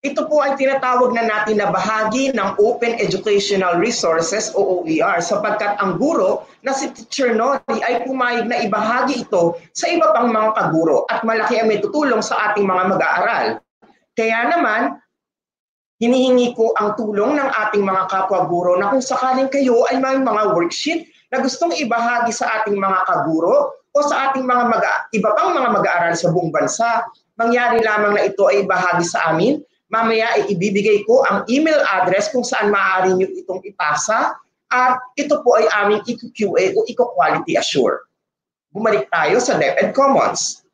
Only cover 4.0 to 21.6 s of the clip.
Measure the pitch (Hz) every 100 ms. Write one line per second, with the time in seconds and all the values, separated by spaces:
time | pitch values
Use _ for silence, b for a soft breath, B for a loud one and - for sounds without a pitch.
4 | 170 160 165 214 214 180 202 180 160 160
5 | 175 175 170 202 208 208 208 208 196 170
6 | 277 330 190 - B B 247 277 269 -
7 | - - 254 220 247 277 - 226 226 247
8 | 262 262 247 233 220 240 220 202 220 247
9 | 269 262 - 190 170 B B - 330 339
10 | 311 254 240 220 214 220 165 160 165 131
11 | - - 226 226 214 233 226 208 214 302
12 | 285 220 - 226 208 208 196 180 185 170
13 | 160 175 202 196 113 117 _ _ b b
14 | _ - 220 226 240 339 269 214 269 -
15 | _ _ _ _ _ _ _ _ _ _
16 | 233 254 254 254 240 240 226 220 208 202
17 | 214 202 226 294 269 233 214 202 196 190
18 | 185 190 190 185 180 175 175 180 202 262
19 | 254 254 262 254 269 277 262 233 - 262
20 | 262 269 262 214 214 170 170 - 294 330
21 | b b b 254 254 -